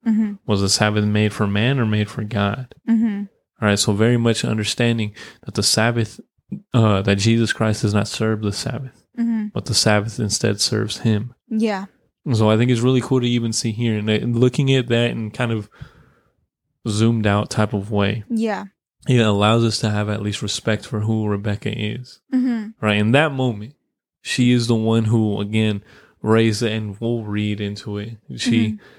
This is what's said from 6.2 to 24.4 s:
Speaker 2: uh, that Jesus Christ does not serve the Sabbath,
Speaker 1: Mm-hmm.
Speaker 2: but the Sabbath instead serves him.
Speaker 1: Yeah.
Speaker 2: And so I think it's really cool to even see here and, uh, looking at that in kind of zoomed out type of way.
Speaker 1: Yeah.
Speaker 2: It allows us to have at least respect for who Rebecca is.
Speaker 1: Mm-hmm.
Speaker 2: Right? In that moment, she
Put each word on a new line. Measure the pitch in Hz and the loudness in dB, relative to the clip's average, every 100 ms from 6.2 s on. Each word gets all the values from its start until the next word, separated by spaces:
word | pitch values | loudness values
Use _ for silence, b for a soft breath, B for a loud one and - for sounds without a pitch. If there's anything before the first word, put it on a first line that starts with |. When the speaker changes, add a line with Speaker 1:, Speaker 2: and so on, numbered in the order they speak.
| - _ _ - - 123 | -20 _ _ -14 -2 2
Speaker 2:
uh, | 110 98 | 4 4
that | 101 101 | 2 2
Jesus | 104 113 113 | 4 4 2
Christ | - 110 104 | 0 0 0
does | 104 104 | 0 0
not | 101 | 0
serve | - 110 107 | -2 -2 -2
the | 107 | -2
Sabbath, | 101 - 120 131 - _ 233 | -4 -6 -8 -10 -16 _ -4
Speaker 1:
Mm-hmm. | 233 226 208 - | -2 -2 -4 -6
Speaker 2:
but | - | -2
the | 110 | 0
Sabbath | - 107 107 - | 2 2 0 -2
instead | 110 - 110 101 | -4 -2 -2 -2
serves | - 107 107 - | -2 -2 -4 -2
him. | 113 107 120 - - | 0 0 -2 -12 -8
Speaker 1:
Yeah. | 220 220 196 190 _ _ _ - | -2 -2 -2 -8 _ _ _ -2
Speaker 2:
And | 113 | 2
so | 107 | 4
I | 110 | 4
think | 123 | 4
it's | 120 | 2
really | 123 131 | 2 2
cool | 120 131 | 2 0
to | 120 | 2
even | 120 117 | 0 0
see | 110 117 | -2 -4
here | 107 120 107 | -2 -2 0
and, | 107 | 0
uh, | 107 120 117 | 0 0 2
looking | 127 - 135 135 | 2 2 2 2
at | 123 | 2
that | 117 120 | 0 0
in | 120 107 | -2 -6
kind | - 120 | -4 -2
of | 113 101 b b b b b b b _ _ _ _ 113 | -4 -6 b b b b b b b _ _ _ _ -6
zoomed | 104 113 113 104 | 0 2 2 2
out | 101 107 | 2 0
type | - 107 | 0 0
of | 104 98 | -2 -2
way. | 104 101 113 - | 0 0 -2 -4
Speaker 1:
Yeah. | 226 220 196 196 _ _ _ - | -4 -2 -4 -10 _ _ _ 0
Speaker 2:
It | 127 | 2
allows | 110 101 104 117 | 4 4 4 4
us | 117 107 | 2 0
to | 110 | -2
have | 104 104 | -2 -2
at | 107 | -4
least | 104 104 | -4 -4
respect | 104 - - 107 - | -6 -6 -4 -4 -4
for | 107 | -4
who | 107 110 107 | -2 -2 0
Rebecca | 101 104 101 107 | -2 -4 -6 -6
is. | 113 107 117 123 - _ 262 | -6 -6 -8 -12 -20 _ -2
Speaker 1:
Mm-hmm. | 247 233 214 - 151 | 0 -2 -6 -4 0
Speaker 2:
Right? | 104 | 2
In | 107 | 4
that | 131 156 | 4 2
moment, | 135 131 104 110 - _ _ _ _ | 0 -2 -2 -8 -16 _ _ _ _
she | - - | -6 2